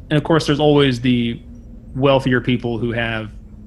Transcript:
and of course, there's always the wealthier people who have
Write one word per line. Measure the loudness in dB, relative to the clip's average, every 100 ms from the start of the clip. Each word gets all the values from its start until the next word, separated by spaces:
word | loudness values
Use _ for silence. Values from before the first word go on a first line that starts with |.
| -2
and | -2
of |
course, | 2 2 2
there's | 2
always | 4 4 4 2
the | 0 0 -2 -6 -14 -20 -20 -20 -12 0
wealthier | 2 2 2 0
people | 0 -2 -2 -4
who | -4
have | -4 -4 -6 -8 -14 -20 -20